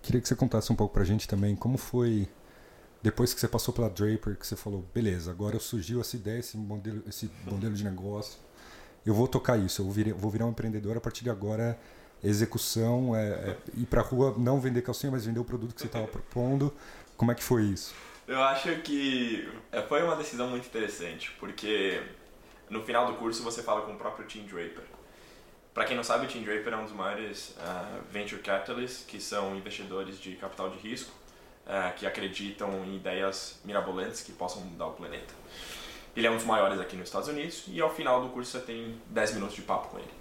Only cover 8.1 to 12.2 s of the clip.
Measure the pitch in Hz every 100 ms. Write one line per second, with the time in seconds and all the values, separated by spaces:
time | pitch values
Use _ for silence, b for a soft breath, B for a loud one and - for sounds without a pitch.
8.1 | 104 104 - - B B B B B 110
9.1 | 107 127 127 - 120 92 - 98 104 107
10.1 | 95 104 107 117 110 110 107 101 113 117
11.1 | - 120 104 104 110 117 117 B B B
12.1 | -